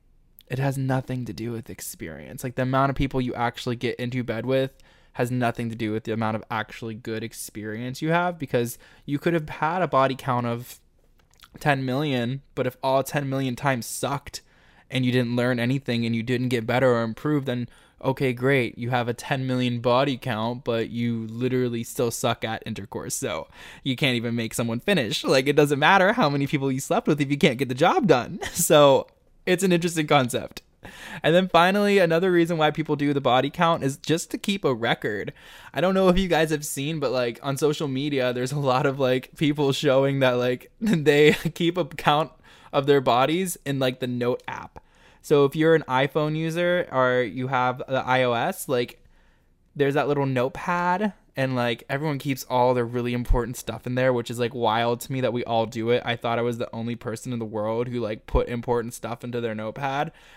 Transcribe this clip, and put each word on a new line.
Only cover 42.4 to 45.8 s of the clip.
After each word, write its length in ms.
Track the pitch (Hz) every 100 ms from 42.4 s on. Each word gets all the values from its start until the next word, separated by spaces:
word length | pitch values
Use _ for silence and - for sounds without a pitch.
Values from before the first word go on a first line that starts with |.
| - - -
of 140 | 147
their 160 | 139 143
bodies 560 | 127 117 139 170 185 -
in, 140 | 143 139
like, 220 | 131 123
the 60 | 127
Note 360 | 123 120 123 -
app. 360 | 107 - - _ _ - _
So 240 | - 147 139
if 100 | 156
you're 180 | 156
an 100 | 160